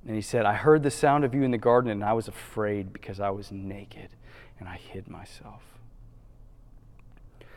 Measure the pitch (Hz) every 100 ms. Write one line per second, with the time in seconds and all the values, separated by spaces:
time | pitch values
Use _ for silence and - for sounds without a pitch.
0 | 139 110 101 120 104 104 147 156 139 -
1 | 143 143 139 131 131 120 120 120 123 104
2 | 104 113 110 - - - 104 104 95 -
3 | - 98 101 98 101 98 98 98 101 -
4 | 95 - - - - - 92 87 - 98
5 | 95 85 98 - - 104 - - - -
6 | - - - - - - - - - -
7 | - - - - -